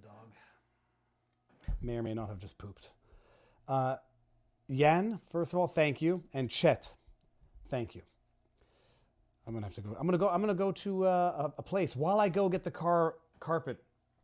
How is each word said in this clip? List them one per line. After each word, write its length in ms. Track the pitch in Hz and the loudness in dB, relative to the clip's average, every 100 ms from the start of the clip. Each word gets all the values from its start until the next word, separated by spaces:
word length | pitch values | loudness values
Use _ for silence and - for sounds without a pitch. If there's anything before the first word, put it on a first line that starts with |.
dog 300 | 101 107 113 98 - _ _ _ _ _ _ _ _ _ _ _ - - | -20 -20 -20 -20 -20 _ _ _ _ _ _ _ _ _ _ _ -6 -6
may 160 | 120 117 | -4 -4
or 60 | |
may 100 | 113 | -4
not 160 | 110 104 | -6 -8
have 100 | 98 | -10
just 200 | 95 - | -14 -16
pooped. 320 | 101 - - _ _ - _ _ _ _ - | -18 -18 -20 _ _ -20 _ _ _ _ -4
Uh, 300 | 135 131 131 _ _ _ _ _ _ - | -2 -2 -4 _ _ _ _ _ _ -4
Yan, 520 | 135 147 170 214 208 - | 4 6 6 2 -4 -6
first 240 | 170 165 | -4 0
of 40 | 175 | 0
all, 80 | 175 | 0
thank 360 | - 151 123 | 2 2 2
you. 200 | 160 180 - | 0 0 -4
And 160 | 135 123 | -4 -4
Chet, 420 | - 165 127 - - _ - _ _ - - - | 2 4 4 -2 -20 _ -20 _ _ -20 -20 -8
thank 240 | 131 113 | -6 -6
you. 80 | - - _ _ _ _ _ _ _ _ _ _ _ _ _ - | -10 -20 _ _ _ _ _ _ _ _ _ _ _ _ _ -10
I'm 80 | |
gonna 100 | 113 | -8
have 100 | 104 - | -8 -10
to 40 | |
go. 160 | 101 - | -10 -4
I'm 80 | 165 | 0
gonna 120 | 175 | 2
go, 100 | 196 | 2
I'm 140 | 175 | 0
gonna 100 | 214 | 0
go 160 | 185 196 | 0 -2
to, 360 | - 202 190 185 | -4 -4 0 2
uh, 440 | 180 175 147 147 - | 4 2 0 -4 -6
a, 40 | |
a 20 | |
place 340 | - 196 170 123 | -4 -2 -2 0
while 240 | 160 208 | 0 2
I 80 | 208 | 2
go 220 | 170 190 | 2 2
get 120 | 175 | 0
the 80 | 170 | -4
car 440 | - 165 175 165 - _ - | -2 2 4 4 0 _ -12
carpet 420 | - 165 139 117 _ _ _ _ | -4 -2 -2 -10 _ _ _ _